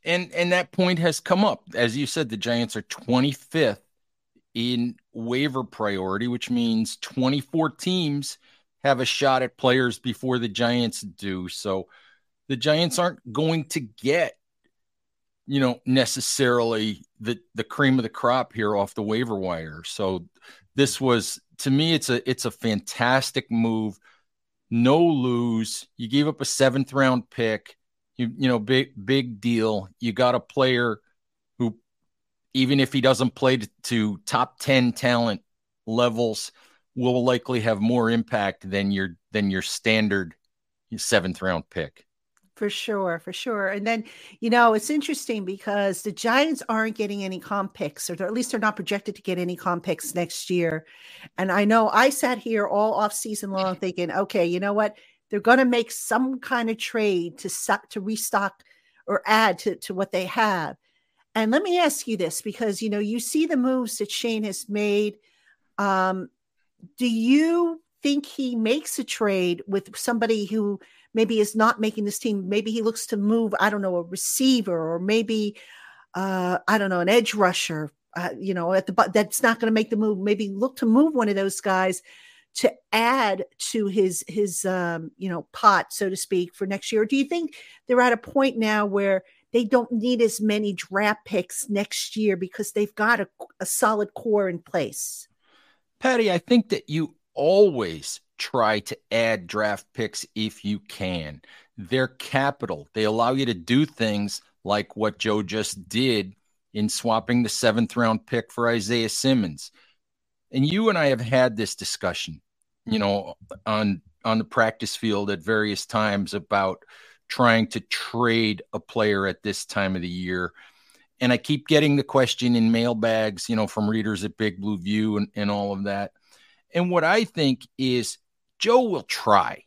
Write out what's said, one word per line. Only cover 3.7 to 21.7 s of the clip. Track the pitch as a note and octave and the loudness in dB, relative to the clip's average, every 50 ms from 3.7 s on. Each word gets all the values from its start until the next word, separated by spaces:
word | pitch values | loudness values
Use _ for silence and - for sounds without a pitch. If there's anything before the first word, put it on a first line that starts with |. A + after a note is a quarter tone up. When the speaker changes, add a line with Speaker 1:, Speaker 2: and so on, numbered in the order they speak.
| G2+ - _ _ _ _ _ _ _ _ _ _ _ _ _ _ _ | 0 -2 _ _ _ _ _ _ _ _ _ _ _ _ _ _ _
Speaker 1:
in | A#2 A#2 B2 B2 A#2+ A#2+ A#2+ A2+ _ _ _ _ | -4 -2 0 0 0 -2 -4 -6 _ _ _ _
waiver | A#2+ A2+ A#2 B2 C3 C#3+ D3 B2+ C3 A#2+ | -10 -6 -4 -2 0 0 0 -2 -4 -6
priority, | G2 - - A2 G#2 G2+ F#2+ F#2 F#2+ F#2+ G2+ A#2 | -6 -6 -4 -2 -2 -2 -2 -2 -2 -2 -2 -2
which | B2 A#2+ A#2 - - | -4 -4 -6 -4 -2
means | B2 A#2+ A#2 A#2 A2+ A2 A2 - - | -2 0 2 2 2 0 0 -2 -6
twenty-four | _ - - - C3+ B2+ C3 C#3 C#3+ - _ - D#3+ D#3+ D3+ | _ -14 -8 -4 -2 0 0 0 -2 -4 _ -2 0 0 -2
teams | - - - F3+ F#3 F#3 E3+ D3+ C#3+ C#3+ C#3 - - _ _ _ _ _ _ _ _ _ - | -2 -4 -4 -2 0 0 0 -2 -2 -4 -6 -8 -12 _ _ _ _ _ _ _ _ _ 2
have | C#3+ C3+ B2 | 2 2 2
a | B2+ | 2
shot | - - - C#3 C3+ C3 C3 B2+ | -2 0 0 2 2 2 2 0
at | B2 _ | -2 _
players | - - B2+ B2+ C3 B2+ B2 A2+ - | 0 2 4 4 4 2 0 -2 -4
before | _ B2+ A2 - - B2+ B2+ B2 | _ -8 -6 -4 -4 -2 -2 -2
the | A#2 A2+ | -2 -4
Giants | F#2+ G#2 A#2+ A#2 A#2+ B2 A#2+ A2 - - | -2 0 0 2 2 0 0 -2 -4 -8
do. | - G2 D#2+ - G2 G2 F#2+ F#2 F2+ F2+ | -12 -14 -14 -8 -6 -6 -4 -4 -6 -8
So | - - - G#2 F#2+ F#2+ F2+ _ - - _ _ _ _ _ _ _ _ _ | -10 -8 -4 -4 -4 -4 -6 _ -18 -20 _ _ _ _ _ _ _ _ _
the | - C3+ | -8 -6
Giants | A#2 A#2 D3+ D3+ D#3+ F3 E3 - | -2 0 2 2 2 2 0 0
aren't | - F3 F3+ D3 - _ B2 | 0 0 -2 -2 -6 _ -6
going | G#2+ C#3 D#3 D#3+ E3 D#3+ D3 _ | -2 0 0 0 0 -2 -4 _
to | - E3 | -6 -8
get, | B2+ G#2+ _ - - C3 D3 F3 D#3+ - - _ _ _ _ _ _ _ _ _ _ _ _ _ _ _ _ _ _ _ _ _ _ | -8 -8 _ -6 -2 0 0 0 0 -2 -4 _ _ _ _ _ _ _ _ _ _ _ _ _ _ _ _ _ _ _ _ _ _
you | - C#3 C#3 | -2 0 2
know, | C3+ B2+ A#2+ - _ | 2 2 0 -2 _
necessarily | C3 B2+ C3+ B2 - - C3+ - - - - C3+ B2 B2 A#2+ A#2 A#2 A2+ A2 G#2+ A2 G2+ - - _ _ _ | 2 4 4 4 2 -2 -4 -4 -4 0 2 2 2 4 2 2 2 0 0 -2 -2 -4 -6 -12 _ _ _
the, | A2 A#2 A#2+ A#2 _ _ _ | -6 -6 -6 -6 _ _ _
the | A2+ A2 | -8 -8
cream | _ - - C#3+ C3+ C3 | _ -2 2 2 4 4
of | C3 A2+ | 2 0
the | A2 | -2
crop | - - - A#2+ B2 C3 A#2+ _ - | -6 -2 0 2 2 2 -2 _ -4
here | A#2 G#2+ G#2 G#2+ | -2 -2 0 0
off | G2+ G2+ G2 - | 0 -2 -2 -4
the | - | -6
waiver | G#2 G#2 A2 A2+ B2+ A#2 G#2+ | -4 -2 -2 -2 -2 -4 -4
wire. | G2 F#2 F2+ F2 E2 D#2+ D#2 D2+ D#2+ E2+ | -4 -4 -4 -4 -6 -8 -12 -14 -14 -14
So | - - - G2+ F#2+ F#2+ F2+ E2+ - _ _ - - - - _ _ _ | -12 -6 -4 -2 -2 -2 -4 -6 -12 _ _ -20 -20 -20 -20 _ _ _
this | C3+ C#3 C3 - - | 2 2 2 2 -2
was, | C3+ C3 A#2+ A#2 - - - - _ _ _ - | 0 2 2 2 0 -4 -10 -12 _ _ _ -6
to | - C#3 | -2 0